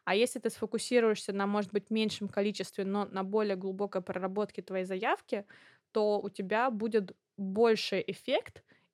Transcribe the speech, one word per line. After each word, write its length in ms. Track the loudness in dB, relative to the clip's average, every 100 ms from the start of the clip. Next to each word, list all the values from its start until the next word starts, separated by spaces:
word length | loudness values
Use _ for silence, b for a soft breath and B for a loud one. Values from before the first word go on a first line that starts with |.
А 100 | 0 2
если 240 | 2 0
ты 100 | -6
сфокусируешься 800 | -4 -4 -4 2 4 4 2 -2
на, 140 | -2 0
может 260 | 0 0
быть, 180 | -2 0
меньшем 380 | 0 0 -2 -4
количестве, 560 | 0 0 -2 -6 -4
но 220 | -2 -2 -2
на 180 | -4
более 320 | 0 0 0 -2
глубокой 460 | -4 -4 -4 -4
проработке 600 | -4 -4 -4 -2 -4 -6
твоей 220 | -6 -6 -4
заявки, 600 | -2 0 -2 -2 -6 -6 B B B _
то 280 | 0 2 2
у 80 | -2
тебя 400 | -8 0 2 2
будет 460 | 0 0 0 0 -8 _ -8
больший 640 | -4 4 6 4 2 -2 -2
эффект, 580 | -6 -2 -2 -2 -12 b b b